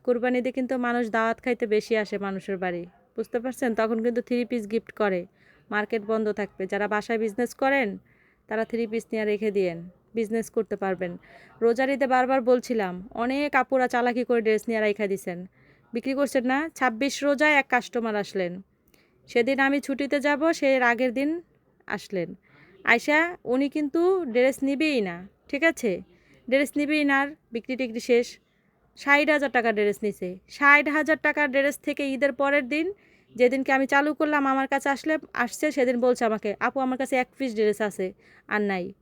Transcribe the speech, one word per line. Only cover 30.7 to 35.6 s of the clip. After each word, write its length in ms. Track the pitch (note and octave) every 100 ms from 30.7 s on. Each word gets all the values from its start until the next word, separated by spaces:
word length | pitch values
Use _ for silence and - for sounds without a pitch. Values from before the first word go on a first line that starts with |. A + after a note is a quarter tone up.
| D4 D4
হাজার 280 | D#4 D4 D#4
টাকার 280 | D4+ D4 D4
ড্রেস 280 | C4+ C#4+ -
থেকে 340 | D4+ C#4+ C#4
ঈদের 200 | C4 C#4
পরের 340 | C4 C#4 C#4+ B3
দিন, 260 | D4 F4 G4+ _ _ _ A3+
যেদিনকে 360 | B3 C4+ C4+
আমি 160 | C4+ C4+
চালু 260 | C#4 D4+
করলাম, 340 | D4+ D4+ D4 C4+
আমার 200 | C4+ C4+
কাছে 220 | C#4 C#4+
আসলে, 280 | C4+ D#4 D#4 -
আসছে, 380 | - A#3 -